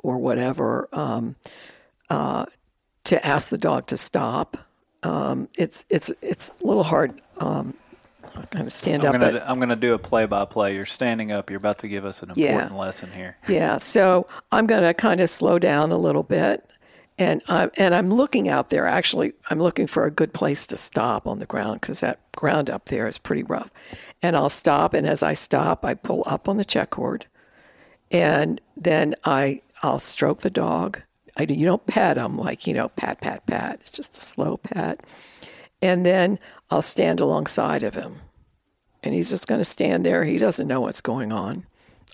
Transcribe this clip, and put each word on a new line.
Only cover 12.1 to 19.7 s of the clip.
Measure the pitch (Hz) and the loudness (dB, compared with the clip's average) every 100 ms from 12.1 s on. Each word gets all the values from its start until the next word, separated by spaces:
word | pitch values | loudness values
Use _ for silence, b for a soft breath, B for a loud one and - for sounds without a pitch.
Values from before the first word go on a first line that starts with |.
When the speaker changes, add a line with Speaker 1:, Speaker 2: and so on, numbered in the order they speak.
| 95 | -10
Speaker 2:
an | 90 | -8
Speaker 1:
Yeah. | 92 156 | 0 2
Speaker 2:
important | 104 - 98 | 2 -2 -6
lesson | 95 - 185 | -8 -8 -12
here. | 185 185 - - | -14 -14 -12 -2
Speaker 1:
Yeah. | 180 160 - | 0 2 2
So | - 214 190 180 - B _ | 4 6 6 6 2 B _
I'm | - 220 | 2 4
gonna | 220 170 | 4 4
kinda | 170 220 180 170 | 2 2 4 4
slow | - 180 175 | 4 4 4
down | 175 143 156 | 4 2 2
a | 170 | 2
little | 165 147 | 2 0
bit. | 156 156 170 - - b b b b - | 0 0 2 0 -6 b b b b -2
And | 175 156 - | 0 0 0
I'm, | 170 180 - | 0 0 2
and | 190 | 4
I'm | 175 180 | 4 4
looking | 226 285 247 185 | 2 2 2 2
out | 135 - | 0 0
there. | - - | 0 2
Actually, | - - - - - - | 2 2 0 -2 -4 -6
I'm | 156 | 0
looking | 170 | 0